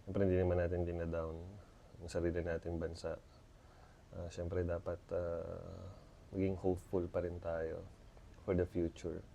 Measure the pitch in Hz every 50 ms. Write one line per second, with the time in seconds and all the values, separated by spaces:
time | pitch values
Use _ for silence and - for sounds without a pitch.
0 | - - 92 98 98 95 92 90 92 90 87 90 87 85 90 87 87 85 87 85
1 | 85 82 82 82 80 80 80 82 85 90 101 104 87 - - - - - - -
2 | 85 85 - 90 85 85 82 85 82 85 82 82 - 85 85 82 82 82 82 82
3 | - 82 80 - - - - - - - - - - - - - - - - -
4 | - - - 90 85 85 - - 87 85 90 90 90 87 85 85 85 90 87 85
5 | - - - 87 87 85 85 82 85 85 85 85 85 87 87 90 90 90 92 -
6 | - - - - - - - 98 95 95 95 90 - 95 92 90 - - - 92
7 | 87 87 - 90 87 87 87 87 87 85 82 82 80 80 82 82 85 - - -
8 | - - - - - - - - - - 95 87 90 87 - 90 85 82 - -
9 | - 85 80 85 - -